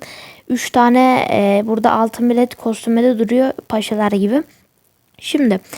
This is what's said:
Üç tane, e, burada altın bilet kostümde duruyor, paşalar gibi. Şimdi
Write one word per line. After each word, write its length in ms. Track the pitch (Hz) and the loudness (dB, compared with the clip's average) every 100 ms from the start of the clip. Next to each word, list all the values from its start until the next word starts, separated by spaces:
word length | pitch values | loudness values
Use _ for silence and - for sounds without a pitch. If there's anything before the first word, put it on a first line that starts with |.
| - - - - - | -8 -20 -20 -20 -8
Üç 200 | 254 - | -6 -2
tane, 580 | 254 240 247 254 254 - | 2 4 4 4 2 0
e, 360 | 214 202 202 220 | 0 2 0 0
burada 240 | 220 208 | 0 0
altın 380 | 220 226 - 240 | 2 -2 0 0
bilet 260 | 240 247 - | 2 0 -2
kostümde 640 | 233 220 - 233 247 220 | -6 -6 -2 0 2 0
duruyor, 320 | 214 247 262 - _ | 0 0 0 -4 _
paşalar 420 | 220 208 214 208 | -6 -4 -2 -2
gibi. 320 | 202 202 262 330 _ _ _ _ _ _ _ | 0 0 -2 -4 _ _ _ _ _ _ _
Şimdi 400 | - 294 254 190 - | -6 0 0 0 -6